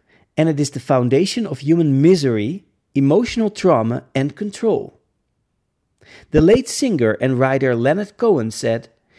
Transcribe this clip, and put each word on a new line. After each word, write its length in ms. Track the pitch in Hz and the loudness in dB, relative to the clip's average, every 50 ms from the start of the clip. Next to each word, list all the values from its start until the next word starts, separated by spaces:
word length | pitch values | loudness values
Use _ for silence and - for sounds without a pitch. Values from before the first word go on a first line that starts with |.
| _ _ _ _ _ _ - | _ _ _ _ _ _ -4
and 120 | - 156 165 | -2 0 0
it 100 | 151 143 | 0 -2
is 120 | 147 - | -2 -4
the 100 | - 127 | -6 -6
foundation 680 | - - 139 127 123 123 135 143 196 - - 240 214 | -2 0 0 2 2 2 2 2 0 0 -4 -6 -6
of 120 | - 147 - | -6 -8 -6
human 420 | 139 147 165 170 165 147 135 135 | -2 0 2 2 2 2 2 4
misery, 640 | 147 175 190 165 139 131 113 107 104 123 175 202 _ _ _ _ _ _ - | 4 4 4 4 2 0 0 0 -2 -4 -6 -10 _ _ _ _ _ _ -2
emotional 560 | 139 135 139 151 208 240 - - 233 220 202 | 0 2 2 2 2 0 0 -2 -2 -2 -2
trauma, 540 | 208 - - 185 156 117 110 113 123 131 - _ - | -2 0 2 2 2 2 0 -2 -4 -6 -8 _ -4
and 220 | 139 135 147 - | -4 -4 -4 -6
control. 640 | - 208 208 - - - 226 170 - - - - _ _ _ _ _ _ _ _ _ _ _ _ _ _ _ _ _ _ _ _ _ _ _ - - - _ | -8 -10 -10 -8 -4 -2 -2 -2 -2 -4 -8 -16 _ _ _ _ _ _ _ _ _ _ _ _ _ _ _ _ _ _ _ _ _ _ _ -20 -20 -8 _
The 100 | - 156 | 2 4
late 280 | 156 185 220 262 269 - | 4 4 4 4 2 -2
singer 500 | - - 285 254 196 139 117 110 104 - | -6 -4 -2 0 0 2 2 0 0 0
and 180 | 123 135 131 123 | -2 -2 0 0
writer 360 | 131 131 135 135 139 131 120 | 0 0 0 0 0 0 0
Leonard 420 | 117 120 135 160 202 208 - _ | 0 0 0 -2 -2 -4 -10 _
Cohen 340 | - 240 226 190 135 110 113 | -2 0 0 0 0 -2 -4
said, 360 | - - - 117 113 117 - - _ _ _ _ _ | -6 -6 -4 -2 -4 -4 -6 -12 _ _ _ _ _